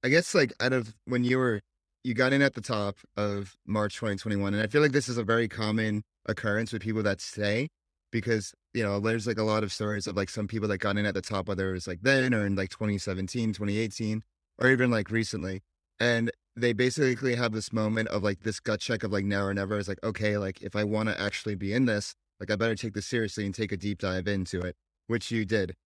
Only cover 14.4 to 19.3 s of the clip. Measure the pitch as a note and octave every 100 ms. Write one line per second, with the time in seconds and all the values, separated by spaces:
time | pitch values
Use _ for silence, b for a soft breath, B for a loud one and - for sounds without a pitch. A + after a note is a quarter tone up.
14.4 | _ - B2+ C3 B2 A2+ G2 A2+ A2+ G#2
15.4 | F#2+ F#2+ _ _ _ _ A#2 A#2 A#2 -
16.4 | _ - A#2+ A2 B2+ B2+ C3+ B2 C3+ A#2+
17.4 | A#2+ A2 - A2 G#2+ A2 A2 G#2 G2+ G2
18.4 | A2 G2+ - G#2+ - A2+ G#2+ G2+ G2